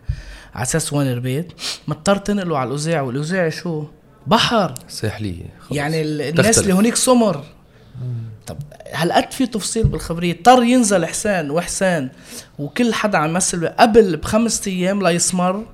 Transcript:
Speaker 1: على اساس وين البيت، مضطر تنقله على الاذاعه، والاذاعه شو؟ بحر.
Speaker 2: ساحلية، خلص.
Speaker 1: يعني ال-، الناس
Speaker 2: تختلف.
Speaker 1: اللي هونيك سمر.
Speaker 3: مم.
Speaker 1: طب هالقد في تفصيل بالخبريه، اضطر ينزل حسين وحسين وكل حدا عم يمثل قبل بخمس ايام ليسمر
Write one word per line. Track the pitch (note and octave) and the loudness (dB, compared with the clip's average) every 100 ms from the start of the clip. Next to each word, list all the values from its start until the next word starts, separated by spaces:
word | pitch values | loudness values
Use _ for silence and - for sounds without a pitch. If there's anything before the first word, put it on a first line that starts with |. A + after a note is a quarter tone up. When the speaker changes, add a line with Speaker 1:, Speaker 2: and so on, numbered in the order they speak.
| - - - - - | -8 -8 -8 -18 -14
Speaker 1:
على | - | -8
اساس | B2+ E3 - | -4 -2 -2
وين | D3 C3+ | -2 0
البيت، | B2 B2+ C3+ E3+ - - - - | -2 -2 -4 -6 -10 -10 -8 -8
مضطر | D3 - G3+ | -4 0 0
تنقله | G3+ G#3 F3+ D3 | 0 -2 0 -2
على | B2 | -2
الاذاعه، | C#3+ D#3 E3 | -2 -2 -2
والاذاعه | C3+ C3 D3+ F#3+ E3 | -2 -4 -2 0 -2
شو؟ | - F3 D#3 D3 - - - - | -2 -6 -6 -8 -14 -20 -10 0
بحر. | A3+ - A3 E3+ B2+ - | 2 2 2 0 -4 -14
Speaker 2:
ساحلية، | - G#2+ G#2+ G#2 E2+ F#2 - | -8 -6 -4 -8 -8 -12 -16
خلص. | - C#3+ | -8 -4
Speaker 1:
يعني | C#3+ D#3+ | -2 -2
ال-، | D3+ D3 | -2 -4
الناس | C3+ E3 G#3 | -4 0 2
Speaker 2:
تختلف. | A3 | 2
Speaker 1:
اللي | G3 | 2
هونيك | F#3 A3+ A3+ | 2 2 0
سمر. | - B3 A3 D#3 C3+ - - - - B2+ | 2 2 2 -2 -8 -20 -20 -20 -20 -12
Speaker 3:
مم. | B2+ A#2 A2+ G#2+ - | -10 -8 -10 -14 -14
Speaker 1:
طب | D#2+ C#3+ - - | -12 -14 -16 -12
هالقد | - E3 - - | -4 0 2 0
في | - B3+ | 0 -2
تفصيل | A3 - A3+ G#3+ | -2 -4 0 0
بالخبريه، | D#3 - E3+ F3 | 0 -6 -4 -2
اضطر | E3+ A#3+ B3+ | 2 8 8
ينزل | A#3+ B3+ G#3+ F#3+ D#3+ | 8 4 4 2 0
حسين | - G#3+ F#3 D3 | -4 -2 -2 0
وحسين | D#3 E3+ - F#3+ E3+ C3 - - - - - | -2 -4 0 0 0 -2 -10 -18 -18 -16 -10
وكل | D3 - A#3+ | -6 0 0
حدا | A3 G#3+ F#3 | 2 0 2
عم | D3+ | 2
يمثل | E3+ - F3+ D#3+ | 0 -2 -2 -2
قبل | - A#3 A3 G3+ D3 | 4 6 8 6 4
بخمس | - A3 A3+ - G3+ | 0 0 2 -2 -4
ايام | F#3 F3+ G3+ F3+ | -2 0 2 2
ليسمر | E3+ - F3+ F3+ G3 A3+ | 2 0 0 0 0 -6